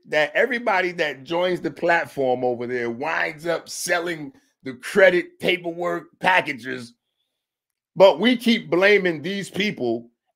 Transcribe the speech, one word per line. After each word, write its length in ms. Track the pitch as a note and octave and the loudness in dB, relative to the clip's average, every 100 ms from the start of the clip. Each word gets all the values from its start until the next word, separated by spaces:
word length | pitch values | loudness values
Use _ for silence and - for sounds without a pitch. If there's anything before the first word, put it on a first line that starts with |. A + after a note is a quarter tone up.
| - | -2
that 240 | D3 D3 D3+ | 0 2 2
everybody 560 | A#3+ A#3+ A#3+ F#3+ F#3 | 0 0 0 0 0
that 300 | F3 D#3 C3+ | -2 -4 -4
joins 380 | C3 E3+ F#3 F3 | -6 -2 0 -2
the 100 | E3 | -4
platform 720 | - E3+ E3+ D3 - C3 B2+ | -4 0 0 0 -2 0 0
over 240 | B2 A#2+ A#2+ | -2 -2 -4
there 240 | B2 A#2 | -4 -4
winds 560 | A#2 D3 E3+ E3+ D#3 E3+ | -6 -4 -4 -4 -6 -4
up 200 | D#3+ - | -6 -6
selling 640 | - - F3 E3+ E3 C#3+ - _ _ | -10 -2 -2 -2 -6 -10 -16 _ _
the 100 | C3 | -14
credit 680 | B2+ - G3 F#3+ F3 E3 - | -12 -2 6 8 6 -2 -4
paperwork 800 | E3+ F3+ E3+ E3+ F3 E3+ - - | -2 -2 -4 -6 -6 -6 -8 -4
packages, 760 | F3+ F#3 D3+ C3+ B2 B2+ A#2 _ _ _ _ _ _ _ _ _ _ - | 2 2 0 -6 -8 -10 -12 _ _ _ _ _ _ _ _ _ _ 6
but 240 | F#3+ E3 | 6 6
we 180 | A3 B3 | 2 2
keep 320 | A3+ A#3 D3+ | 0 0 0
blaming 520 | E3+ G3 G#3 F#3 D#3+ | 2 4 4 2 -4
these 280 | C#3+ G3 F#3 | -6 -8 -8
people 640 | - G#3 C#3 B2 A#2 A#2+ _ _ | -4 -4 -2 -4 -4 -6 _ _